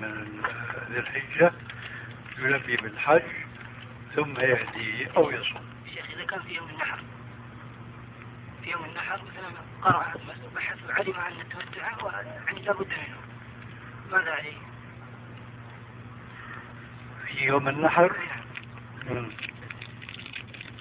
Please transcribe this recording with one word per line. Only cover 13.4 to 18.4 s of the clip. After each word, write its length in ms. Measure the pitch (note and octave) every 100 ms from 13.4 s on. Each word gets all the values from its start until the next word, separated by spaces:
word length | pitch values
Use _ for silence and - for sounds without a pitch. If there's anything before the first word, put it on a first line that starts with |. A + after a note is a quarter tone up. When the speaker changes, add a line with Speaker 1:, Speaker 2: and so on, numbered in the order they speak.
| - - - - - - -
Speaker 2:
ماذا 200 | F#3+ F3
عليه؟ 260 | D3 D3+ D3 - - - - - - - - - - - - - - - - - - - - - - - - - - -
Speaker 1:
في 180 | C#3 C3+
يوم 220 | C#3 C#3
النحر؟ 440 | C#3+ D#3 F3 F3+ - - -